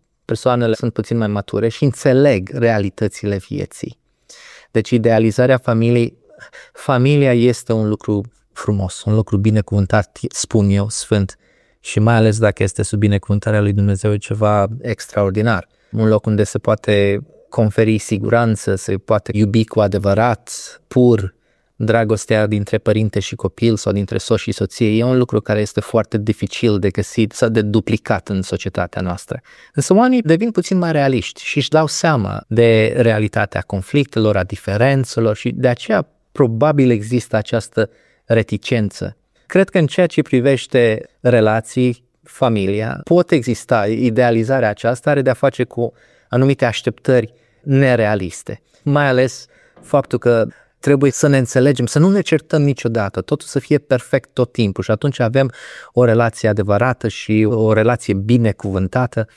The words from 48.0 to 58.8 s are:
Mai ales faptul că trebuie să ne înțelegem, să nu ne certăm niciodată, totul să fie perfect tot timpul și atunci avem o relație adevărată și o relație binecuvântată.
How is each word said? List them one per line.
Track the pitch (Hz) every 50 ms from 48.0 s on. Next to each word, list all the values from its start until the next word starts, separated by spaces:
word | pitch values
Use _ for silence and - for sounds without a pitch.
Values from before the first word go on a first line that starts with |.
| 110 104 107 101 95 87 - - - - 107 - _ _ _ _
Mai | - 147 139 147 147
ales | 139 127 123 131 127 - - - _ _ _ _ _ _ -
faptul | - - - 143 135 - - -
că | - 120 120 113 113 117 - _ _ _ _ _
trebuie | - 139 143 139 143 139
să | - - -
ne | 147 139 135
înțelegem, | 127 - - 131 123 147 139 120 123
să | 117 - 147
nu | 160 190
ne | 196 202
certăm | 175 - 160 151 - - - 151
niciodată, | 143 143 139 - - 120 113 113 101 98 - -
totul | - - 151 143 -
să | - - 135
fie | - - 151 139
perfect | - - 131 123 - - - 135 - _
tot | - - 123 -
timpul | - - 113 98 92 -
și | 98 -
atunci | 110 110 - 147 131 -
avem | 123 113 120 135 135 123 - - - - - - - -
o | - 123 123
relație | 117 110 117 117 117 - - - 107
adevărată | 104 104 98 104 101 104 120 131 - - - 110
și | - - - - 107 107 110 104
o | 120 110 110 107
relație | 107 107 107 117 120 113 - - 101
binecuvântată. | 95 98 107 120 123 117 107 95 - - 101 95 95